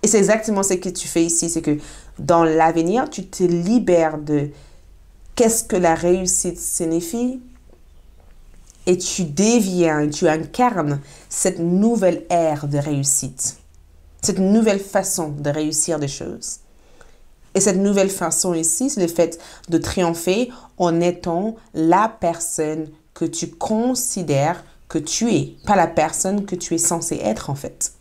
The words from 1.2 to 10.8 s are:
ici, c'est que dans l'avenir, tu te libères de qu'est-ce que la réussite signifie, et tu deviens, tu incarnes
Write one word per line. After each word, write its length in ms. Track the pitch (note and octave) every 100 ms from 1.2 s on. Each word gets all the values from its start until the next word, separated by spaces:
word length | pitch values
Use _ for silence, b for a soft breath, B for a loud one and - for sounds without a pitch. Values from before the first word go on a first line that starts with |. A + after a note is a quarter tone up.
ici, 260 | E3+ E3 E3+
c'est 120 | E3
que 160 | D#3 D3 B B B -
dans 260 | C#3+ E3+
l'avenir, 680 | E3 D#3 D#3+ E3 E3 A3 D4+
tu 160 | - F#3
te 160 | -
libères 760 | F3+ E3+ F3 A#3+ F#3 F3 D#3+ D#3
de 320 | D3 D3 D3 B B B B - - - -
qu'est-ce 300 | - A3+ A3+
que 120 | - G3
la 180 | F3
réussite 640 | E3 F3 F#3 F3+ - F3+ F3
signifie, 840 | - - E3 E3 E3+ A#3 B3 B3+ - - - - - - - - - - - - - - -
et 120 | F3+
tu 260 | - -
deviens, 840 | E3+ D3 G#3+ A#3+ F#3+ F3+ E3+ D3+ D3+
tu 200 | D3 E3+
incarnes 720 | D#3 E3 - - F#3